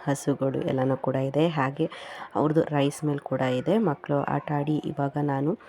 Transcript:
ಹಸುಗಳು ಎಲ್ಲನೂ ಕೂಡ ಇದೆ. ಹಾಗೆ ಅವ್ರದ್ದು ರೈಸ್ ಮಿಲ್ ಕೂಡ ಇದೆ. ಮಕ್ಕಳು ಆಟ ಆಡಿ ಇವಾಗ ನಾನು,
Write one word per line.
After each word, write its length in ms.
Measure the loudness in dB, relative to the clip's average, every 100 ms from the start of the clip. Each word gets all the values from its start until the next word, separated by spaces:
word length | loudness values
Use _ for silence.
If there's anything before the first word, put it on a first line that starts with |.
ಹಸುಗಳು 560 | -2 -2 0 0 0 0
ಎಲ್ಲನೂ 360 | -2 0 0 0
ಕೂಡ 180 | 0
ಇದೆ. 340 | 0 0 2 2
ಹಾಗೆ 420 | 2 0 0 -4 -4 -16 -14 -6
ಅವ್ರದ್ದು 280 | 0 2 4
ರೈಸ್ 420 | 2 2 2 0
ಮಿಲ್ 140 | -2 -4
ಕೂಡ 220 | -4 -2
ಇದೆ. 380 | 0 0 2 2
ಮಕ್ಕಳು 380 | 2 0 -2 -2
ಆಟ 360 | 0 -2 -2
ಆಡಿ 220 | -2 0 0
ಇವಾಗ 360 | -2 -2 -2 0
ನಾನು, 360 | 0 0 0 -2